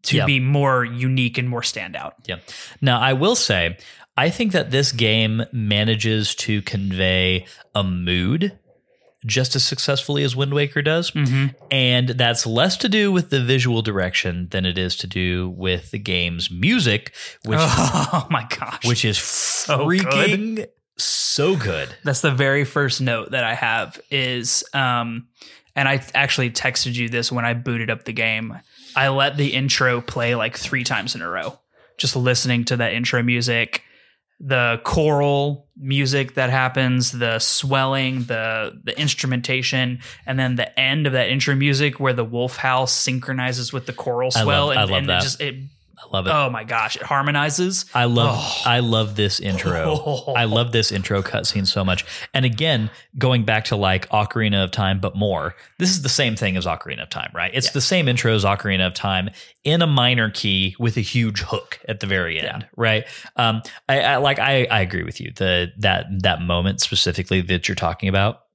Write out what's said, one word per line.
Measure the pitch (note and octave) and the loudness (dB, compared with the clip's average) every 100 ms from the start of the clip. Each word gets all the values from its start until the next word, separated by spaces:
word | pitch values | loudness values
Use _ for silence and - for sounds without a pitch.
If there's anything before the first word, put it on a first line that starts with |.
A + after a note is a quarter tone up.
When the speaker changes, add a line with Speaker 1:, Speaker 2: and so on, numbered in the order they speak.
Speaker 1:
to | - B2+ | 2 2
Speaker 2:
Yeah. | C3+ | 4
Speaker 1:
be | C#3 | 4
more | B2+ C#3+ C#3+ B2+ | 4 4 4 2
unique | A#2+ A#2+ C3 C3 B2 A#2+ | 0 -2 0 2 0 0
and | B2 | -4
more | A#2+ | -4
standout. | A2 A2 F#2+ E2+ D2 - - | -4 -6 -10 -10 -12 -14 -12
Speaker 2:
Yeah. | F2+ - - - - | -12 -12 -16 -16 -2
Now, | C3+ B2 | 2 4
I | C3 | 4
will | C3 F3+ A#3+ | 4 2 2
say, | - G2 E2+ F2+ - - - - | 2 2 2 -2 -16 -20 -8 0
I | D3 | 0
think | F3 A3+ | 2 0
that | F3+ A2+ | 2 2
this | B2+ C#3 | 2 0
game | A#2+ A2+ A2 A2 A2 A2+ | 2 2 4 2 0 -2
manages | A#2+ G#2 G#2 A2 A2 A2 A2 G#2 - | -2 0 2 2 0 0 0 0 -4
to | - G#2+ | -2 -2
convey | G2 G#2 G2 F#2 F#2 F#2 F#2 F#2 F2+ - - G#2 | -2 -4 -4 0 2 4 2 0 -4 -20 -6 -2
a | |
mood | F#2+ F2+ F2 F2+ F#2 D#3 G3 - _ _ _ _ _ _ A2+ | -2 -2 0 0 2 0 -2 -4 _ _ _ _ _ _ -4
just | G#2+ B2+ C3 | -2 0 0
as | |
successfully | - B2+ - C#3 - C#3+ | -2 -2 -2 -2 -2 -2
as | C#3 B2 | -2 -2
Wind | C#3 | -2
Waker | C#3+ C#3+ D3 | 0 0 0
does. | C#3+ E3 E3+ | 0 0 -2
Speaker 1:
Mm-hmm. | D#3 C3+ C3 C#3 - - | 0 2 2 0 -4 -2
Speaker 2:
And | C3+ B2+ B2 B2+ | 2 4 2 0
that's | B2 A#2+ A#2+ A#2 | 2 2 2 0
less | A2+ F3 F#3 | 2 2 2
to | B3 | 2
do | G#3+ G3+ | 2 4
with | F#3 E3+ | 2 2
the | C#3 | 0
visual | A#2+ C3 B2 A2+ | 2 2 2 0
direction | A2 G2 F2+ - F#2 F2 F2 | 0 -2 -2 -2 -2 -4 -4
than | F#2+ F#2 | -2 -2
it | F2+ | -2
is | F#2 - | -4 -4
to | F2+ | -6
do | F#2 F2+ F2+ F2+ | -4 -2 -2 -4
with | F2+ F#2 F2 - | -4 -2 -2 -4
the | - | -10
game's | G2 F2+ F2 E2+ - | -2 -2 -2 -4 -6
music, | F2 D3+ A#3+ C3 G#2+ - - - - - | -2 0 2 2 0 -4 -16 -18 -14 -4
which | D#3 | 0
Speaker 1:
<laughs> | |
Oh | D#3+ - - D#3+ C#3+ F3 - | 2 4 2 2 0 -2 -2
my | C#3 A2 | -4 -4
gosh. | - A2 - A#2 | -8 -8 -4 0
Speaker 2:
which | A#2+ A2 | 0 0
is | G2 | 0
Speaker 1:
So | - - - - - C#3 D3+ | -2 -2 0 -2 0 0 2
good. | F#3 | 2
Speaker 2:
freaking | F3+ C#3 F3 F#3+ A3 A3 - _ _ - | 2 2 2 0 -2 -6 -10 _ _ -4
so | - - - - D#3 F#3 | -2 0 0 0 2 2
good. | G#2 D#2+ C2+ - | 0 -4 -6 -6
Speaker 1:
That's | D3 C3 | -2 0
the | D#3 | 2
very | C3 C#3 C#3 C#3 | 2 2 2 0
first | D3+ C3+ B2+ | 0 0 0
note | B2+ A#2 - | -2 -2 -4
that | C3 | -2
I | A#2 | -2
have | A#2 A#2 A2+ G2 - - | -2 0 -2 -4 -10 -6
is, | C#3 B2+ B2 A#2 - - | -4 -2 -2 -2 -2 -2
um, | C#3 C3 B2 A#2+ A#2 - _ - - _ - | -2 0 0 -2 -8 -12 _ -20 -20 _ -2
and | C3+ | 0
I | C#3 - - | 0 0 0
actually | C#3 - B2 | 2 0 0
texted | A#2 C3 B2 B2+ A#2+ | 0 -2 -2 -4 -2
you | A#2 | -2
this | A#2+ A#2 | -2 -2
when | B2 A#2 | -2 -2
I | |
booted | A#2+ B2 A#2 A2 | -2 -4 -4 -4
up | A2+ - | -6 -6
the | |
game. | A2+ A2+ A2 A2+ - _ - - - | -2 -2 -2 -6 -12 _ -20 -10 -2
I | C#3 | 0
let | C3+ C#3 D3 | 2 0 0
the | C#3+ | 0
intro | C3 C#3 - B2+ A#2+ | 0 0 0 2 0
play, | - B2+ A#2+ | -4 -4 -2
like, | A#2+ A2 - | 0 -2 -6
three | - C3 | -6 -4
times | B2 A2+ G#2+ | -2 -4 -4
in | - | -6
a | E2+ | -6
row, | F2+ E2 - _ _ _ - | -6 -8 -10 _ _ _ -6
just | C3 B2+ | -4 0
listening | B2 B2 - A#2+ A#2+ | 0 0 0 0 0
to | A#2+ | 0
that | A2+ | 0
intro | A2+ A#2+ B2 | -2 -2 0
music, | A#2+ A#2+ A#2+ A#2 A2+ - _ _ _ _ _ _ | 2 0 2 0 0 -4 _ _ _ _ _ _
the | C#3 C3 A#2+ A#2 | -2 2 2 0
choral | - E3+ D3+ D3 C#3+ C#3 C#3+ C#3+ _ - | 0 2 4 4 4 2 0 -4 _ -12
music | C3+ C#3 C3+ C#3 B2+ | -2 0 2 0 -2
that | - B2+ | 0 0
happens, | C3 C3 C3 B2+ B2+ B2 | 2 2 2 2 2 0
the | B2 A#2+ A2+ | 0 -2 0
swelling, | - - C#3 C3+ C3+ C3+ C3 C3 | 2 2 2 2 2 0 -2 -2
the, | A#2+ A2+ A2+ A2 G#2+ - | -4 -4 -2 -2 -4 -6
the | - B2+ | -8 -4
instrumentation, | D3 - C3+ B2+ B2 C3 B2+ C3 B2 B2 - - - | -2 -2 -2 -2 0 -2 0 0 -2 -4 -10 -14 -4
and | C3 | 0
then | B2+ B2 | 0 0
the | - - | -2 0
end | C3 C#3+ C#3+ | 0 2 2
of | |
that | C3 G#2 | 2 2
intro | C3+ C3+ | 0 0
music | C3+ C#3+ C3+ D3 C3 | 2 2 2 0 0
where | C3+ | 0
the | B2 A2+ | 0 -2
wolf | A#2+ B2 - | -2 -4 -2
howl | C3 B2+ B2+ | 0 2 2
synchronizes | - - B2+ C3 C3 B2+ B2 A#2+ | 0 0 -2 -4 -2 -2 -2 -4
with | C3+ B2 | -6 -8
the | |
choral | B2 - A#2+ B2+ B2+ | -8 -4 -2 0 2
Speaker 2:
I | |
love, | A2 | 4
Speaker 1:
swell. | C#3+ C#3+ | 2 2
And, | C3 | 2
Speaker 2:
I | |
love | G2+ | 2
Speaker 1:
and | F#2+ - | 0 2
Speaker 2:
that. | F2+ | 2
Speaker 1:
it | |
just, | C3+ - | 0 -2
it | D3 C3 C#3 _ _ - | -6 -8 -14 _ _ -20
Speaker 2:
I | - F#2+ | -6 -4
love | F#2 | 0
it. | |
Speaker 1:
Oh | D#3 C3+ | 2 0
my | A#2 | -2
gosh, | A2 A#2 A2+ - | -4 -2 -2 -6
it | |
harmonizes. | - C#3+ C#3+ D3 D3 D3 F3+ F#3 - | -2 0 2 0 0 0 -2 -2 -2
Speaker 2:
I | B2 A#2+ | 2 4
love, | A#2 A#2 A#2 | 4 4 2
Speaker 1:
Oh. | - - B2+ | -2 -2 2
Speaker 2:
I | A#2+ | 2
love | A#2+ A2+ G#2+ G#2 | 4 2 0 0
this | G2+ - | 0 0
intro. | G2+ F#2 F#2 E2+ D#2 D3+ D3+ C3+ - | -2 -2 0 0 0 -2 -2 -4 -2
Speaker 1:
<laughs> | B2+ | 0
Speaker 2:
I | |
love | A2+ G#2+ B2 | 2 2 2
this | A2+ A2 | 0 0
intro | G2 F#2 G2+ | -2 -2 -2
cutscene | F#2 A2 - G#2 F#2+ | -2 -4 -2 -2 0
so | - | 0
much. | F#2 F2+ - - - C3+ | 0 -2 -4 -12 -6 0
And | B2+ | 0
again, | A2 D#3+ C3 G#2+ - - C3+ | 2 2 0 0 -8 -14 0
going | C3 B2 A2 | 2 4 4
back | A2 - | 0 0
to, | G#2 | 2
like, | G2 F#2 - | 4 2 2
Ocarina | G#2+ G#2 A#2 G#2+ G2 | 0 0 0 2 2
of | F#2+ | 0
Time, | G#2 F#2+ F#2+ | 0 2 2
but | F#2+ G2 | -2 0
more, | G#2 E2+ D2+ - - - | 0 0 -4 -8 -20 -2
this | F#3 | 0
is | F#3 | 2
the | C3+ | 0
same | - B2+ G#2+ | 2 0 0
thing | G#2 F#2 | 0 0
as | F2+ | -2
Ocarina | D2+ - B1 | -6 -8 -12
of | - | -10
Time, | - - | -10 -10
right? | E2+ F2+ | -4 -4
It's | B2 C3 | -2 -2
Speaker 1:
Yeah. | |
Speaker 2:
the | C#3+ | 0
same | - F#3 C#3+ | 0 2 2
intro | A#2+ A#2 A2 | 2 2 2
as | G2 | 2
Ocarina | G2+ G#2+ F#2+ F#2 | 0 0 0 0
of | |
Time | F2+ G2+ F#2+ G2 - - _ | -2 -2 -2 -2 -10 -20 _
in | C#3+ E3 | 0 2
a | E3+ | 4
minor | C#3 B2 B2 A2 | 4 4 2 0
key | - G#2+ F#2+ F#2+ - | 0 0 2 0 0
with | A#2 A2 | -2 0
a | |
huge | G#2 B2 A2+ G#2 | -2 0 0 -2
hook | - G2+ - - - | -4 -6 -6 -14 -8
at | G#2 | -6
the | G2 | 0
very | F#2+ E2+ D#2+ | 0 0 -4
Speaker 1:
Yeah. | D2+ | -6
Speaker 2:
end, | - - - | -8 -12 0
right? | A#2 A2 - - - - | 2 2 -2 -16 -10 0
Um, | A#2 A2 - - - | 0 0 -6 -12 0
I, | C3+ | 2
I, | - C3+ | 4 2
like, | C#3 C#3 | 2 2
I, | C3 C3+ A#2+ | 2 2 2
I | A2 | 2
agree | F2+ F2+ | 0 -2
with | E2 - | -6 -8
you. | E2+ - | -12 -2
The, | F#2 F2+ F2 - | 0 2 0 0
that, | G#2 F#2 E2 G2 | 0 0 -2 -2
that | F#2 D#2+ | 0 0
moment | F2 F2 F#2 F#2+ | 0 0 0 0
specifically | - G2 - F2 F2+ F#2+ | -2 0 0 -2 0 0
that | F2 F2+ - | 2 -2 -2
you're | F#2 | -2
talking | E2+ E2+ F#2+ | -2 -2 0
about | G2 G2+ - _ | 2 2 -2 _